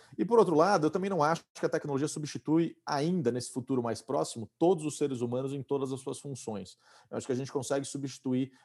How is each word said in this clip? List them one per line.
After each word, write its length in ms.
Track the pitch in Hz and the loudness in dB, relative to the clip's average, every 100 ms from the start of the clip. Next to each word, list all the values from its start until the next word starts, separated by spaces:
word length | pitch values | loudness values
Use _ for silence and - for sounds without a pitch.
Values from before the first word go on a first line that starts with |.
| - - | -14 -4
E, 60 | |
por 160 | 190 233 | 4 6
outro 160 | 180 151 | 6 6
lado, 320 | 180 196 156 | 6 6 4
eu 40 | |
também 180 | 185 196 | 2 0
não 120 | 185 | 2
acho 200 | 147 165 - | 2 2 -4
que 120 | - 156 | -4 -2
a 40 | |
tecnologia 380 | 156 151 135 147 | -2 -2 -2 -2
substitui 680 | - 147 123 - 160 170 - - | -4 -8 -6 0 2 2 -4 -4
ainda, 440 | 147 156 180 123 | -2 0 2 0
nesse 220 | 123 120 | -2 -6
futuro 320 | 135 123 131 | -8 -2 -2
mais 180 | 120 104 | 0 -6
próximo, 480 | - 143 160 120 107 _ | -4 -4 -4 -6 -12 _
todos 280 | 165 180 151 | 4 4 -2
os 120 | - | -2
seres 220 | 143 127 | -2 -2
humanos 320 | 120 123 135 | -2 -2 -4
em 100 | 139 | -6
todas 300 | 127 139 135 | -4 -2 -2
as 80 | 131 | -6
suas 200 | 139 131 | -8 -10
funções. 580 | 143 131 - 104 95 - _ - _ | -10 -10 -8 -8 -10 -18 _ -20 _
Eu 60 | 117 | -10
acho 100 | 117 | -4
que 60 | |
a 20 | 127 | -4
gente 160 | 135 | -2
consegue 340 | 139 123 143 139 | -6 -2 -4 -4
substituir 680 | 139 135 - 135 127 131 _ | -8 -8 -8 -2 -2 -2 _